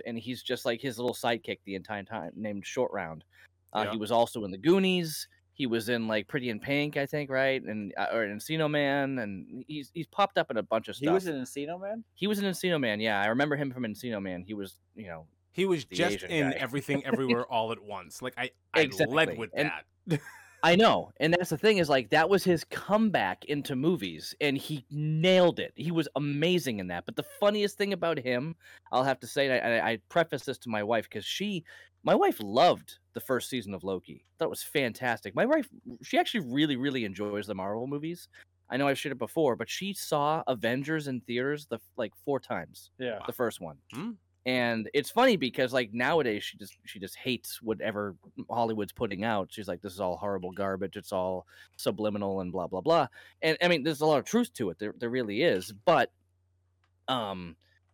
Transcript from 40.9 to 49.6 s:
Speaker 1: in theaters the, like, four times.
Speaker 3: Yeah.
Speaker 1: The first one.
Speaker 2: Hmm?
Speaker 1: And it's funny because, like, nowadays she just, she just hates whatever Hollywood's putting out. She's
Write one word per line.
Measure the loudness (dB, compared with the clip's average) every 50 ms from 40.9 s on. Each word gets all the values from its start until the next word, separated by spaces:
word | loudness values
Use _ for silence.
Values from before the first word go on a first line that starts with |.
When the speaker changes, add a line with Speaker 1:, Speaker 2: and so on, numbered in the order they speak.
| -2 -2 -2 -4
Speaker 1:
in | -6 -6 -6
theaters | -4 -2 -2 0 -2 -2 -4 -6
the, | -8 -8 -8 -8 _ _
like, | -6 -6 -6 -6 -8 -4
four | -2 -2 -2
times. | -2 -4 -4 -4 -4 -8 -14 -20 -20 -20 _ -8
Speaker 3:
Yeah. | -6 -6 -6 -6 -6
Speaker 1:
The | -8 -2
first | -2 -2 -2 -2 -4
one. | -12 -14 -14 -16 _ _ -12
Speaker 2:
Hmm? | -10 -8 -8 -10 -12 _ _ _ _ _
Speaker 1:
And | -2 0 2 2 2 0 -2 -2 0 0
it's | -2 -2 0
funny | 2 4 6 6 6
because, | 4 2 -2 0 0 0 2 2
like, | 0 0 0 -2
nowadays | -2 0 2 2 4 4 2 0 0 -4
she | -8 -12 -14
just, | -18 -18 -18 _ _
she | -18 -12 -10
just | -10 -10 -10
hates | -6 -2 -2 -2 -2 -4 -10 -12 -8 -4
whatever | -4 -4 -2 -2 -2 -2 -2 -4 -4 -6 -10 _ -18 _ -14 -10 -4
Hollywood's | -2 0 0 0 0 -2 -4 -6
putting | -4 -6 -4 -4 -4 -4 -2
out. | 0 0 0 -2 -4 -8
She's | -12